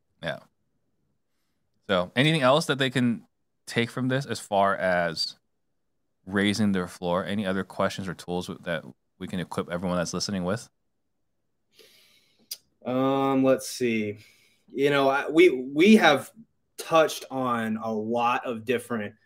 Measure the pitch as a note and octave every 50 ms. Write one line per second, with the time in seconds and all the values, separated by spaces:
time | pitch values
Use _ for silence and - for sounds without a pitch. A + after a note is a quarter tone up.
0 | _ _ _ _ - - - - - _ _ _ _ _ _ _ _ _ _ _
1 | _ _ _ _ _ _ _ _ _ _ _ _ _ _ _ _ _ - G2+ F2+
2 | F2+ F2+ - A#2+ C3+ D#3 D#3+ E3 C3 B2+ C3+ D#3 E3 - C#3+ C3+ C3+ C3 A#2+ C3+
3 | B2 A#2+ A2+ E2 - _ _ _ _ _ _ _ _ - - A#2+ A#2 A2+ - C3
4 | B2+ C3 B2+ C3 C#3+ B2+ A#2 - - - G#2 G2 G2 G2 G2 - F2+ F#2 F2+ F2
5 | F2 E2+ E2 D#2 - - - _ _ _ _ _ _ _ _ _ _ _ _ _
6 | _ _ _ _ _ F#2+ F#2+ G#2 G2 G#2 G2+ G#2+ G#2+ G2+ G2 F#2+ F2+ F2+ - -
7 | F#2 F2 F2 F#2 F#2 D#2 G2+ G#2 G#2+ F#2 F#2+ F#2+ F#2 - - - G2 F#2+ - -
8 | G2+ F#2 E2 - - - F2 F2+ F2 - F2 - - F2 E2+ D#2 C#2+ B1 B1+ _
9 | _ _ _ - F#2 E2+ - F#2 E2 - - - F#2 - F2 F2 F2+ F2+ F2+ F2+
10 | E2+ E2 - F2+ - - G2+ F#2+ F2 F2+ G2+ A#2 - - _ _ _ _ _ _
11 | _ _ _ _ _ _ _ _ _ _ _ _ _ _ _ _ - - _ _
12 | _ _ _ _ _ _ _ _ _ - - - _ _ _ _ - - B2+ C3
13 | C3+ C3+ C3+ C3+ C#3 C3+ C3+ C3 C3 C3 C3 B2+ C3 - - - B2+ A#2+ A2+ A2
14 | G#2+ G#2 G#2 - - - _ _ _ _ _ _ _ _ - A#2 C#3 C#3+ C#3+ C#3+
15 | C#3 C3+ C3+ C#3 - - D3+ E3 F#3 F3+ C#3 B2+ B2+ C3 C#3+ D3+ E3+ G#3 A3 G#3
16 | F3+ D#3+ D3 C3 A#2 - - - - _ _ _ _ _ _ - - - D#3+ E3
17 | D#3 C#3 - - - - C3 C3 C3 B2 A#2+ A#2 A2+ A2 A2 A2 A2+ A2+ A2+ G#2+
18 | G#2+ A2 A#2 A#2+ A#2+ A#2+ B2 - - C3 A#2+ A2+ A2 A2+ B2 A2+ - - B2 A2+
19 | G#2 G2+ - _ _